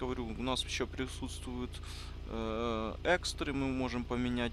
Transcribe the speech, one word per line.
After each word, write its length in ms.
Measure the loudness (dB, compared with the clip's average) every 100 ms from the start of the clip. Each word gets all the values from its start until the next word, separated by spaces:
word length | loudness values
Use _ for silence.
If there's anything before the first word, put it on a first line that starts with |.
говорю, 260 | -2 0 -2
у 160 | 0
нас 220 | 0 2
еще 220 | 2 0 0
присутствуют, 840 | 0 -2 -2 -6 -6 -4 -4 -4 -6 -8 -8 -8 -8 -4
э, 640 | -2 0 0 2 2 0 0
экстры, 480 | 4 4 4 -2 0
мы 160 | 2 2
можем 360 | 2 2 0
поменять 480 | 0 2 2 2 0